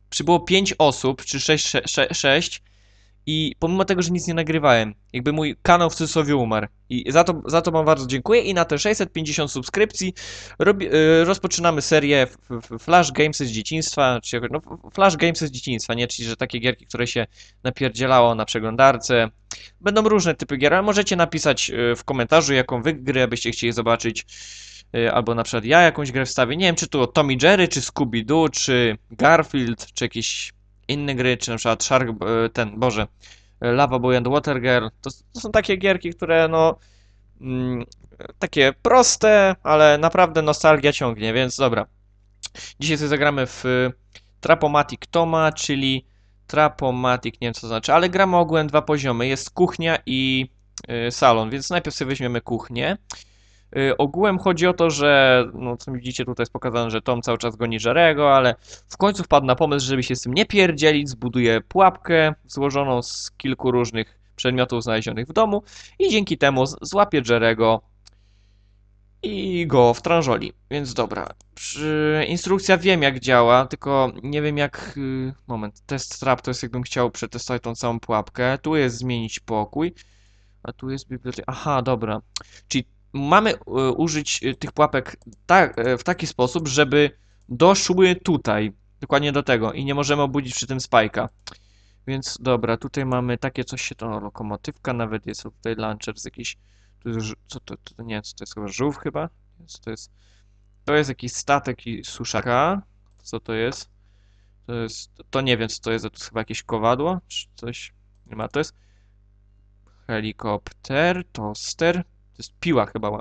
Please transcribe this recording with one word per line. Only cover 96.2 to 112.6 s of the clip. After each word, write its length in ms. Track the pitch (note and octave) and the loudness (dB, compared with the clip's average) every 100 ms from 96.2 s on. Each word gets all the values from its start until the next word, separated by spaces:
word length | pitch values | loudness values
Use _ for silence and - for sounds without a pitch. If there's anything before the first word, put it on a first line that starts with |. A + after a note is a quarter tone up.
| B2+ | -14
jakiś, 320 | - A#2+ - _ _ _ _ | -14 -14 -14 _ _ _ _
tu 100 | A#2+ | -8
jest 120 | A2+ | -6
ż-, 140 | G#2+ G#2+ - | -6 -10 -16
co 120 | C3 | -18
to, 160 | - - | -16 -18
to, 260 | - - | -20 -18
nie 120 | A#2 G#2+ | -12 -12
wiem, 80 | |
co 120 | - - | -12 -16
to 80 | |
jest, 100 | - | -16
chyba 140 | - G2+ | -14 -12
żółw 300 | F#2+ C#3 C#3+ | -6 -6 -6
chyba? 320 | D3+ D3+ E3 _ _ _ - | -8 -8 -10 _ _ _ -20
Co 120 | - | -20
to 120 | - | -16
jest? 200 | A2 - _ _ _ _ _ _ _ - | -16 -16 _ _ _ _ _ _ _ 0
To 100 | D3 | 0
jest 140 | C#3+ | 0
jakiś 240 | B2+ A#2+ | -4 -10
statek 540 | - - C#3 - A#2+ A#2 | -6 0 0 0 -10 -10
i 160 | A2+ | -12
suszarka. 800 | - - A#2 A2 B2 B2 D#3 G3+ - _ _ _ | -12 -12 -6 -4 0 0 0 -2 -8 _ _ _
Co 220 | - A2+ | -14 -12
to 140 | - | -8
jest? 360 | A2 A#2+ - - _ _ _ _ _ _ _ - | -4 -4 -6 -14 _ _ _ _ _ _ _ -12
To 80 | |
jest, 380 | A#2+ A2+ - - - - | -8 -8 -12 -18 -20 -8
to 120 | C3+ | -4
nie 160 | C3+ A#2 | 0 0
wiem, 120 | A2+ | -2
co 120 | - | -6
to 100 | A#2 | -6
jest, 140 | A2+ G#2 | -6 -6
to 60 | |
jest 140 | - - | -12 -10
chyba 160 | A2 | -8
jakieś 220 | A2 A2 | -8 -10
kowadło, 560 | - A2+ A2+ B2+ D#3 F#3 - | -8 -2 0 0 -2 -6 -8
czy 200 | - - _ | -12 -14 _
coś? 380 | A#2 A#2+ - _ _ _ _ | -14 -14 -16 _ _ _ _
Nie 80 | A2 | -10
ma, 120 | G#2+ | -6
to 120 | C#3+ | -4
jest 160 | D#3 - _ _ _ _ _ _ _ _ _ _ _ _ - | -6 -10 _ _ _ _ _ _ _ _ _ _ _ _ -10
helikopter, 1160 | A2 G#2+ G#2 A2+ G#2 - - - C3+ E3+ F3+ F3+ | -8 -6 -8 -6 -6 -8 -18 -6 -2 0 -2 -8
toster, 720 | - G#2+ G#2 - - E3 F3 - _ _ | -10 -10 -10 -10 -2 0 0 -4 _ _
to 100 | - | -20
jest 160 | - | -20
piła 260 | _ | _